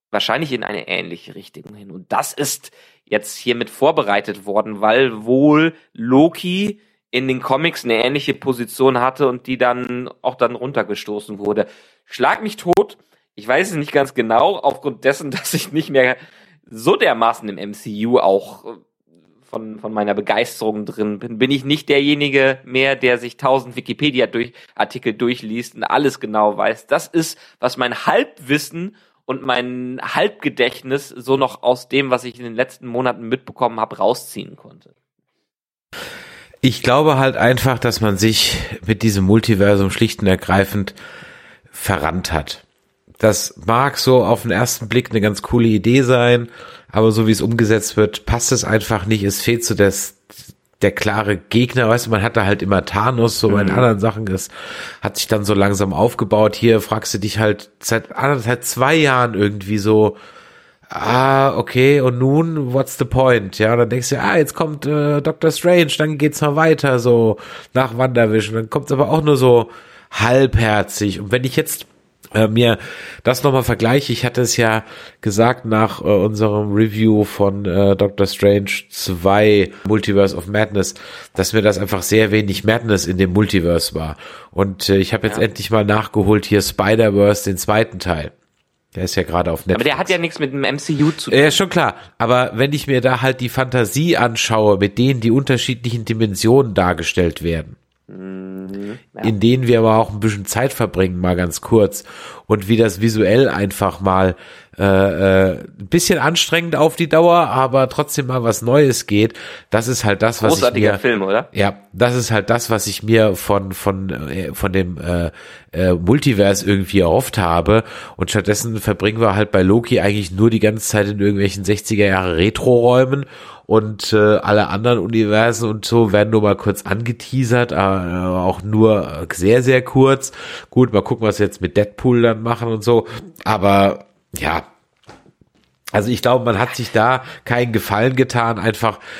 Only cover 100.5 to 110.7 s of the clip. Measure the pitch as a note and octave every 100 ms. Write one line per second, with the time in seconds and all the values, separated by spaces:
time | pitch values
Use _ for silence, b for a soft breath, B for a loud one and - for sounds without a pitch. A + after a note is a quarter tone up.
100.5 | G2+ C3+ - A2 F#2 F#2+ F2+ F2+ F2 F2+
101.5 | - - A2+ G2 - - B B B B
102.5 | G#2+ F#2+ A2+ A2+ F#2+ A2+ A2 F#2+ A#2 C3
103.5 | D2 G2 - G2 - G2 F#2 F#2+ F2+ B
104.5 | B B - G2 F#2+ G2 D#2+ F#2+ F#2+ F#2+
105.5 | F2 - - G2 F3 - E3+ C3+ E3+ -
106.5 | E3+ E3+ D3 D#3 D#3 D#3 D#3+ E3+ E3+ D3
107.5 | C3 C3 C3+ C3 - D3 - B2+ B2+ A#2
108.5 | G#2+ A#2 C#3 C#3+ A#2 - G#2 A2+ - B
109.5 | B B G#2+ A2+ B2+ G#2+ G2 A2 A#2 G#2+
110.5 | A#2 B2